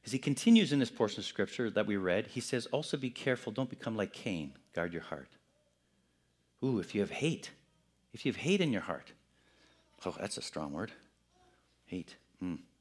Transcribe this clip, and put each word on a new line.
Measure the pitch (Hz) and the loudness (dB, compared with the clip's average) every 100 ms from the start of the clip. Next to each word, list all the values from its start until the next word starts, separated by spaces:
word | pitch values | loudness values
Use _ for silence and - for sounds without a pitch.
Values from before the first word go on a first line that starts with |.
| - | -4
as | |
he | 131 | -2
continues | - 135 - 226 170 | 0 2 10 10 8
in | 143 | 4
this | 123 | 2
portion | - 107 104 | 2 0 2
of | 95 | -6
Scripture | - 95 - 117 | -2 -2 0 0
that | 104 104 | 2 2
we | 101 | 2
read, | 92 92 110 | 4 2 0
he | 123 | -6
says, | - 123 - | -2 -4 -2
"Also | 131 151 151 | -4 -2 -4
be | 127 | -4
careful, | - 139 123 - | -2 -2 0 -2
don't | 107 127 | -4 -4
become | - - 110 | -4 -4 -2
like | 95 | -2
Cain, | - - 87 71 - _ | -4 -4 -4 -6 -12 _
guard | - 85 | -4 -4
your | 85 | -4
heart." | - 73 69 - _ _ _ _ _ _ _ _ _ _ _ _ | -8 -12 -12 -20 _ _ _ _ _ _ _ _ _ _ _ _
Ooh, | 135 117 | 0 0
if | 85 107 | 0 0
you | |
have | 101 | 0
hate, | - 156 156 - - _ _ _ _ _ | 0 -2 -2 -8 -18 _ _ _ _ _
if | - 139 | -4 -4
you | |
have | - | -2
hate | 127 196 | 2 2
in | 165 | 2
your | 104 | 0
heart, | 92 71 - - _ _ _ _ - _ _ _ 92 | -2 -6 -8 -20 _ _ _ _ -20 _ _ _ -8
oh, | - | -6
that's | 85 - | -6 -6
a | |
strong | - - 76 | -8 -6 -6
word. | 73 110 - - _ _ _ - _ _ _ _ | -4 -6 -10 -20 _ _ _ -20 _ _ _ _
Hate. | 90 80 - _ _ | -10 -10 -18 _ _
Hmm. | 92 80 - _ | -6 -6 -10 _